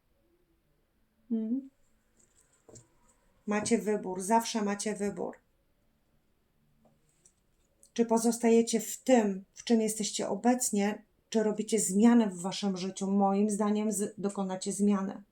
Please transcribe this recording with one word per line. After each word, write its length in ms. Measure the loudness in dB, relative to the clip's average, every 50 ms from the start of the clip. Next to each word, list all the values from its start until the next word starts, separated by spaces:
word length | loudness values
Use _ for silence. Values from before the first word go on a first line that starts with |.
| _ _ _ _ _ _ _ _ _ _ _ _ _ _ _ _ _ _ _ _ _ _ _ _ _ -6
Hmm? 420 | -4 -4 -4 -4 -4 -6 -6 -8 _ _ _ _ _ _ _ _ _ _ _ _ _ _ _ _ _ _ _ _ -20 -20 -20 _ _ _ _ _ _ _ _ _ _ _ _
Macie 320 | -4 -4 -2 0 0 0 0
wybór, 440 | 0 0 -2 -2 -2 -6 -8 -6 -2
zawsze 400 | 2 2 2 2 0 -4 -2 -2
macie 320 | -2 -2 -4 -4 -6 -6
wybór. 420 | -4 -4 -6 -6 -6 -8 -10 -10 -14 _ _ _ _ _ _ _ _ _ _ _ _ _ _ _ _ _ _ _ _ _ _ _ _ _ _ _ _ _ _ _ _ _ _ _ _ _ _ _ _ _ _ _ _ _ _ _ _ _ -6 -2
Czy 140 | -2 0
pozostajecie 760 | 2 2 2 2 2 0 2 4 4 6 6 4 4 0 -2
w 160 | -4 -4 -10
tym, 480 | -4 2 4 4 4 4 2 -2 -4 -10 _ _
w 100 | -8 -2
czym 160 | 0 2 2
jesteście 480 | 2 0 -2 -4 -6 -6 -4 -4 -4 -4
obecnie, 760 | -4 0 2 2 2 2 0 -2 0 0 0 0 -2 -4 -10 _ _ _ _ -4 -2
czy 80 | 0 0
robicie 380 | 0 0 -4 -4 -2 0 0
zmianę 460 | 0 0 2 4 6 6 6 6 4
w 140 | 2 -2 -6
waszym 360 | -8 -8 -6 -4 -4 -4 -4
życiu? 340 | -4 -6 -8 -8 -6 -4 0
Moim 400 | 2 2 2 4 2 2 2 0
zdaniem 420 | 0 0 0 0 0 0 -2 -2 -2
z-, 220 | -2 -4 -6 -6 -6
dokonacie 540 | -6 -6 -4 -4 -6 -6 -6 -6 -6 -6 -4
zmiany. 500 | 0 2 2 2 2 -2 -4 -8 -10 -14 _